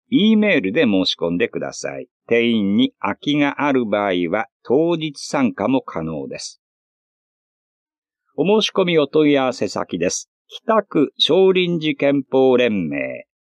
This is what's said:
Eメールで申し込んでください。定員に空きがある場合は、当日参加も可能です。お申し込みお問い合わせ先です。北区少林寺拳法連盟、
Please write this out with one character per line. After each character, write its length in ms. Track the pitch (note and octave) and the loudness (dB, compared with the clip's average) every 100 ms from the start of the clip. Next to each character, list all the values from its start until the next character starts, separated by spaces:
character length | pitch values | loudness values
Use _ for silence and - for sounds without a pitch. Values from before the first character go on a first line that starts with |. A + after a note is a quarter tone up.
| - | -2
E 260 | C#3 G#3+ G#3+ | 2 4 4
メ 220 | G#3 D#3+ | 2 0
ー 40 | |
ル 100 | F#2+ | 0
で 120 | B2 | 0
申 220 | B2+ F#2+ - | 2 0 -2
し 100 | - | -4
込 120 | E2+ | -4
ん 60 | F2 | -2
で 120 | A#2 | -2
く 100 | E2 | -4
だ 140 | C#2 | -8
さ 260 | - C#2 C#2 | -10 -10 -12
い。 80 | - _ - | -14 _ -2
定 240 | A#2 A#2 | 0 2
員 260 | A2+ G2 G#2+ | 0 2 2
に 160 | C3+ - | 0 -2
空 160 | G2 - | -8 -6
き 200 | C#3+ D3 | -2 -2
が 300 | C#3+ - C#3+ | -2 -2 -2
あ 80 | |
る 120 | C3 A2 | 0 0
場 220 | G#2 G2+ | -2 0
合 220 | F2+ E2+ | -2 -2
は、 160 | G#2 - _ | -4 -6 _
当 320 | - C#3 E3 E3+ | -2 0 0 -2
日 300 | D#3 - - | -6 -10 -6
参 280 | D3+ B2 | -2 -2
加 140 | - G#2+ | -2 -2
も 140 | C3+ | -2
可 220 | - E2+ | -4 -8
能 240 | D#2 D2+ C#2 | -8 -8 -10
で 100 | - | -12
す。 240 | - - _ _ _ _ _ _ _ _ _ _ _ _ _ _ _ _ _ - | -14 -18 _ _ _ _ _ _ _ _ _ _ _ _ _ _ _ _ _ -4
お 240 | E3 G#3+ | 0 2
申 40 | G3 | 0
し 60 | |
込 140 | - F3+ | -2 0
み 140 | E3 | 2
お 80 | C#3+ | 2
問 240 | D#3 D3 | 2 4
い 60 | C#3+ | 2
合 80 | C3 | 0
わ 80 | |
せ 140 | - G#2 | -2 -4
先 300 | - - F2+ | -6 -6 -2
で 140 | F2+ | -2
す。 180 | - - _ _ | -4 -10 _ _
北 360 | - - A3 | -10 -2 -2
区 300 | G3+ E3 C#3 - | 0 0 0 0
少 340 | - F3 F#3+ | 2 4 4
林 280 | F#3 F3 E3+ | 4 0 -2
寺 160 | D3+ C#3 | -2 0
拳 260 | C#3 C#3 - | 0 0 0
法 280 | C3 C3 B2 | 2 4 4
連 320 | A#2+ G2+ D#2 | 2 0 -4
盟、 360 | C#2+ C2 B1 - _ | -6 -8 -10 -16 _